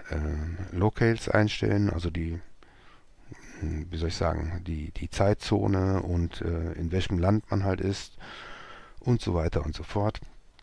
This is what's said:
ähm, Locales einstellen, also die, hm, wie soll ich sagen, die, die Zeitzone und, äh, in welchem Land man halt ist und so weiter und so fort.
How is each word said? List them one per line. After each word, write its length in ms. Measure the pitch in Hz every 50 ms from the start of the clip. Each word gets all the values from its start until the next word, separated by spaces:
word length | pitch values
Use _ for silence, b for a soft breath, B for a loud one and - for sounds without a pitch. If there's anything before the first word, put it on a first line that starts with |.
| - -
ähm, 480 | 80 78 76 76 76 76 78 85 87 90 95 -
Locales 580 | 90 92 98 107 - - 117 113 113 113 - -
einstellen, 640 | - 107 107 104 - - 110 104 101 104 104 98
also 180 | 82 87 87 82
die, 320 | 78 80 82 82 82 85 - - - - b b b b b b b b b b - - - - - - - - - -
hm, 260 | - 80 80 78 80 85
wie 60 | 82
soll 100 | 80 82
ich 80 | 82 -
sagen, 480 | - 85 82 80 78 78 80 87 87 87
die, 240 | 82 80 76 73 80 -
die 180 | - - -
Zeitzone 920 | - - 101 101 107 - - - 107 101 101 101 98 95 92 95 95 92
und, 400 | - 92 87 85 85 87 - -
äh, 300 | - 85 85 82 82 82
in 200 | 80 78 82 82
welchem 280 | 90 95 90 - 95 87
Land 320 | 85 95 107 107 - -
man 140 | 98 101 98
halt 140 | 95 92 -
ist 380 | - 95 101 - - - - B B B B B B B B B B B B B B B B B
und 220 | - 123 120 113
so 140 | - 98 87
weiter 280 | 85 80 85 - 76 -
und 120 | 76 73
so 80 | - 90
fort. 380 | - - 104 101 110 - - - - - - - - - -